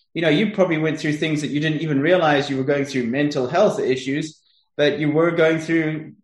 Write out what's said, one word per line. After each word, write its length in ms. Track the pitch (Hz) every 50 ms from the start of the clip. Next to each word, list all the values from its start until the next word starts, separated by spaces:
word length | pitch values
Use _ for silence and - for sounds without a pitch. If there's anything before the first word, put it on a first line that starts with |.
| _ _ _
you 80 | 165 165
know, 80 | 156
you 220 | 147 180 226 202 -
probably 260 | 196 180 165 160 156
went 200 | 156 160 151 -
through 160 | - 151 147
things 280 | - 165 156 151 143 143
that 80 | 120
you 100 | 135 147
didn't 220 | 156 160 151 143 160
even 180 | 156 143 135
realize 480 | 143 170 185 180 165 151 143 139 135 139
you 80 | 135
were 80 | 131 131
going 220 | 147 143 143 139
through 180 | 135 - 127 117
mental 420 | 113 123 143 147 147 147 139 123
health 320 | - 160 180 214 196 - -
issues, 640 | 90 120 131 127 - 135 139 156 160 156 - _ _ _ _ _ _ _ _ -
but 200 | 147 147 143 147
you 120 | 151 147
were 220 | 143 160 165 170 165
going 260 | 170 160 160 165 160
through 560 | - 165 165 160 156 156 156 151 156 - - -